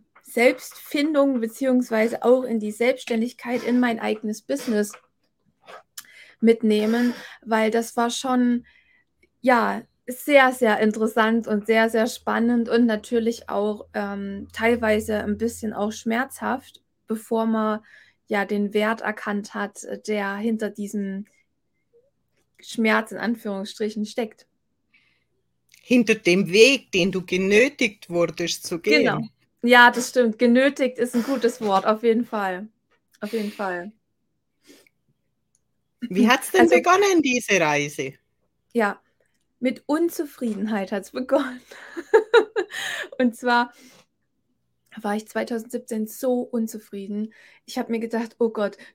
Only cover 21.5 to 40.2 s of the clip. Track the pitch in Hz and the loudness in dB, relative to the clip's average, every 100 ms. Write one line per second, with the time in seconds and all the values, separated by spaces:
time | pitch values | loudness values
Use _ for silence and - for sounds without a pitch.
21.5 | _ _ _ _ _ _ _ _ _ _ | _ _ _ _ _ _ _ _ _ _
22.5 | _ - - 220 220 214 196 202 226 214 | _ -12 -2 0 0 -2 -6 -6 -4 -6
23.5 | 196 202 - 214 220 208 - 220 - _ | -8 -8 -8 -8 -6 -8 -6 -8 -10 _
24.5 | _ _ _ _ _ _ _ _ _ _ | _ _ _ _ _ _ _ _ _ _
25.5 | _ _ _ - 247 220 214 175 175 165 | _ _ _ 2 2 4 2 2 2 4
26.5 | 202 240 269 - 190 190 185 175 185 190 | 6 6 6 0 0 0 -2 -4 -2 2
27.5 | 208 269 - 233 208 - 175 170 165 170 | 4 4 2 -4 -4 -6 -2 -2 -2 -6
28.5 | - - 170 147 - 226 196 220 _ _ | -6 -8 -6 0 2 2 -2 -6 _ _
29.5 | _ 240 247 240 240 247 254 233 214 247 | _ 4 8 8 6 -2 0 0 2 4
30.5 | 240 277 277 254 - 240 240 226 262 233 | 6 4 2 -2 -2 -4 -2 -2 0 -2
31.5 | 247 214 190 202 220 233 226 233 214 196 | -2 0 0 2 0 2 0 0 -4 -4
32.5 | 180 220 _ _ _ _ - 208 226 208 | -6 -10 _ _ _ _ -14 -8 -6 -6
33.5 | 208 196 175 190 - _ _ _ _ _ | -6 -6 -6 -10 -16 _ _ _ _ _
34.5 | _ _ - _ _ _ _ _ _ _ | _ _ -20 _ _ _ _ _ _ _
35.5 | _ _ _ _ _ 240 185 233 269 - | _ _ _ _ _ -6 2 4 4 2
36.5 | 370 339 349 359 370 403 349 277 247 - | 4 6 6 6 4 4 4 2 0 2
37.5 | 196 156 147 143 147 135 - _ _ _ | 2 2 2 -2 -4 -8 -10 _ _ _
38.5 | _ _ 233 208 - _ _ _ _ _ | _ _ -2 -2 -2 _ _ _ _ _
39.5 | - 254 - - 302 339 - | -6 -6 -4 -4 -2 -2 -4